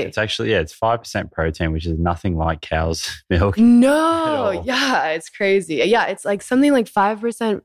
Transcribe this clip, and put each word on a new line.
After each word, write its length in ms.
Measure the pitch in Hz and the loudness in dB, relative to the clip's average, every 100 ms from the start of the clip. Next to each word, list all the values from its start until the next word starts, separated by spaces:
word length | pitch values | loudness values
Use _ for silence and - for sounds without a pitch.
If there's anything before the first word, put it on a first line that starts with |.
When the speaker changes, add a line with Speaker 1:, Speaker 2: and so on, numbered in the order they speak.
| - | -4
Speaker 1:
it's 100 | - | -4
actually, 340 | 110 - 113 | -4 -2 0
yeah, 80 | 101 | 0
it's 140 | 80 | -2
five 260 | - 113 117 | -2 -2 -2
percent 320 | - 101 82 | -4 -8 -6
protein, 400 | - 80 80 82 | -4 -4 -2 -2
which 140 | 80 85 | -2 -4
is 120 | 80 | -2
nothing 360 | 85 85 95 82 | -2 -2 -4 -2
like 240 | 80 78 | -2 -4
cow's 600 | - 78 82 82 - - - | -4 -2 -2 -4 -8 -12 -2
<laughs> 40 | |
milk 280 | 87 101 214 | 0 2 4
Speaker 2:
No, 340 | 233 240 254 | 6 6 6
Speaker 1:
at 640 | 302 330 330 320 294 220 180 | 4 0 0 -2 -2 -2 -4
all. 80 | 202 | -4
Speaker 2:
yeah, 440 | 254 269 208 151 | -2 0 0 -2
it's 200 | 160 - | -4 -8
crazy. 460 | - 202 196 165 147 | -2 2 2 0 0
Yeah, 300 | 165 226 185 | 2 2 2
it's, 200 | 196 - | -4 -4
like, 160 | 202 | -6
something 300 | - 254 294 | -2 2 4
like 160 | 269 214 | 2 0
five 340 | - 196 214 | 0 0 0
percent 420 | 233 - 226 202 | -6 -4 -2 -4